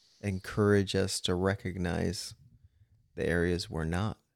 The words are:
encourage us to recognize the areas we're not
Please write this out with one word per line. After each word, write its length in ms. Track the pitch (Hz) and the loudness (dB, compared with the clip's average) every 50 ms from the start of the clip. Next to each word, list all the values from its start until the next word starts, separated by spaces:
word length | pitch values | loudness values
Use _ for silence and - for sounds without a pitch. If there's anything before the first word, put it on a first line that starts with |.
| _ _ _ _ | _ _ _ _
encourage 760 | 101 101 95 92 - - - 110 104 104 104 101 98 92 - | -4 -2 -2 -2 -4 -4 0 4 6 6 6 6 4 2 2
us 260 | 95 98 101 - - | 0 0 0 -2 -2
to 120 | - - 90 | -2 -2 0
recognize 1000 | 87 92 95 98 - - 95 87 92 87 87 85 85 90 90 90 - - - - - - - - _ - _ _ _ - _ _ _ _ _ _ | 2 2 0 0 -2 -4 -6 -4 -4 -2 -2 0 0 0 -2 -2 -4 -8 -12 -14 -18 -20 -20 -20 _ -20 _ _ _ -20 _ _ _ _ _ _
the 100 | - 76 | -4 -2
areas 420 | 73 85 87 85 90 87 87 - - | 0 2 2 2 2 0 -2 -4 -6
we're 160 | - 80 78 | -6 -4 -2
not 340 | 80 87 90 107 104 - - _ _ _ | -2 -2 -2 -2 -4 -4 -8 _ _ _